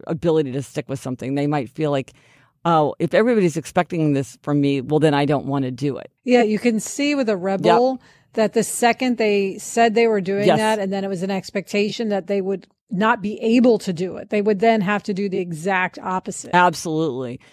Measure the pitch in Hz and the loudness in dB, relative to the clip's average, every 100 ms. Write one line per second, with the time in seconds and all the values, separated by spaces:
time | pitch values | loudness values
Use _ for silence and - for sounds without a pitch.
0 | - 165 170 160 139 135 - 156 135 139 | -8 -2 2 2 0 -4 -6 -8 -8 -8
1 | 131 127 131 143 143 151 113 - 151 139 | -6 -6 -4 -2 0 -2 -4 -4 -2 -2
2 | - - _ _ _ _ 170 160 147 - | -4 -12 _ _ _ _ 0 2 2 0
3 | 170 180 233 220 180 147 - 185 - 170 | 0 2 2 2 2 -2 -4 -2 -2 0
4 | 151 139 131 - - 147 143 139 123 151 | 0 0 -4 -8 -2 0 2 0 0 2
5 | 156 143 143 143 135 139 127 127 143 - | 4 2 0 -2 -2 -4 -4 -4 -6 -6
6 | - _ 247 247 214 214 240 220 - - | -10 _ 0 2 2 0 0 -2 -4 -4
7 | 285 285 226 190 190 196 180 233 254 262 | -2 -2 -2 -2 -2 0 4 4 2 -2
8 | _ _ _ 226 208 226 - - 240 226 | _ _ _ -2 0 0 -2 0 0 2
9 | 254 233 214 202 196 208 - 233 233 214 | 0 0 2 2 0 -6 -4 2 2 4
10 | 233 208 180 202 208 220 214 214 196 196 | 2 2 0 2 4 4 2 0 -2 -4
11 | 196 180 190 190 - 202 - 208 208 - | -4 -4 -4 -4 -4 -8 -4 -2 -2 -2
12 | 220 196 165 202 185 196 - _ - 185 | -2 -2 -2 -2 -2 -4 -8 _ -6 0
13 | 220 233 202 214 226 247 247 214 - 165 | 2 2 -2 -2 2 6 6 4 0 -4
14 | 185 - - 214 202 196 226 226 185 208 | -4 -8 -4 0 0 2 4 4 2 -2
15 | 208 190 202 190 175 156 185 185 180 294 | -2 -4 -2 -4 -4 -4 -2 0 -2 -4
16 | 190 185 - - - 175 180 170 175 156 | -6 -6 -6 -12 0 4 4 2 -4 -2
17 | 160 123 123 131 _ | -2 -4 -8 -10 _